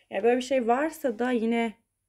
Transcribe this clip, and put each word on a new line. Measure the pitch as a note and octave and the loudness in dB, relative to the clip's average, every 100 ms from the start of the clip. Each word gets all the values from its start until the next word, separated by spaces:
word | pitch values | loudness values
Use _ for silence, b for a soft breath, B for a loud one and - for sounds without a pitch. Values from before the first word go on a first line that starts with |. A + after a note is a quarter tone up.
| b | b
Yani | G3 | 0
böyle | A3 B3+ | 2 2
bir | |
şey | B3+ C4+ A3+ | 0 0 2
varsa | B3 D#4 - C4+ G#3+ | 0 0 -2 -4 -2
da | B3 | -2
yine | A#3+ A3+ A#3 A#3 - _ _ | 0 0 0 -2 -6 _ _